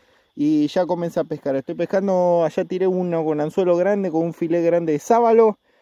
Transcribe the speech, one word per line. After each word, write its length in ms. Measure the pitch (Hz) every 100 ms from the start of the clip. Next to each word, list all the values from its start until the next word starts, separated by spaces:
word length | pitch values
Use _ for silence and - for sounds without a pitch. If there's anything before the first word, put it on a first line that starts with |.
| _ _ _
Y 320 | - 147 151 147
ya 180 | 185
comencé 340 | 170 175 170 170
a 60 |
pescar. 320 | 151 151 143 135
Estoy 200 | - 165
pescando, 680 | 170 196 196 185 175 170
allá 220 | 160 196 170
tiré 200 | 180 185
uno 380 | 185 180 165
con 160 | 156 151
anzuelo 340 | 151 196 180
grande, 360 | 175 190 208 190
con 120 | 160
un 120 | 170
filé 260 | 160 170 175
grande 320 | 170 170 165
de 60 | 147
sábalo. 600 | - 233 233 226 220 208 _ _